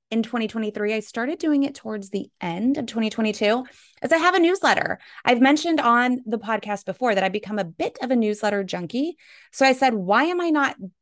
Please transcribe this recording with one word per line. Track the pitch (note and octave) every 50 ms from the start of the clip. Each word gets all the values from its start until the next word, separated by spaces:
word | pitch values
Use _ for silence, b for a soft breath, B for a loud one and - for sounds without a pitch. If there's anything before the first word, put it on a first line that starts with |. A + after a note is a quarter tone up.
| _ - A3
in | A3+ A3
twenty | A3+ - A#3+ A3 G#3+
twenty-three, | - A3+ A3 G#3+ G#3 G#3+ G#3 G#3 A3
I | A3
started | G#3+ - - A#3 A#3+ C4 F4 -
doing | E4+ D#4 D4 C#4 C#4
it | C#4 C#4
towards | - - A3 G#3+ G#3 G3 G3
the | - F#3+ - - _ -
end | F#3+ E3+ E3+ F#3 A3 B3+ C#4+ -
of | A#3
twenty | A#3 - A3+ A3 G#3+
twenty-two, | - - A3 G#3+ G3+ - G#3+ G#3 A3+ B3 B3+ B B B B B B B B
is | B3
I | E4 D#4+
have | D#4 F#4 F4+
a | F#4+
newsletter. | E4 E4+ F#4 G4 E4 C4 G3+ - - - - - B B B B B
I've | - B3+ A#3
mentioned | C4 C4+ D4 D4+ D#4 E4+ E4 C#4+
on | B3 A#3+ A#3 A#3+ B3 B3+ B3 B3 -
the | G#3+ A3+
podcast | A3 G3 A3 A3 G#3+ - G#3+ G3+ G3 -
before | - F#3 - B3 A#3+ G#3
that | F#3+ F#3
I've | F#3+
become | F#3 G#3 - G3 G#3+ G#3
a | F#3
bit | E3 - - E4+ A#4 - - E4+
of | A#3+
a | C4
newsletter | A#3+ A3 G#3 G#3 - - G#3 G#3 G3+ G3
junkie. | F#3 - F3+ F3 D#3 - B3 D4 E4+ F4 B B B B B B B B
So | - C4+
I | C4+
said, | C4 C4 C4+ C4 A3+
"Why | G#3 F3+ F3+ G#3 B3 D4
am | E4+ F4+ F4
I | F4 E4+
not | D4+ D4 C#4 B3+ - - F#3+ F#3 - _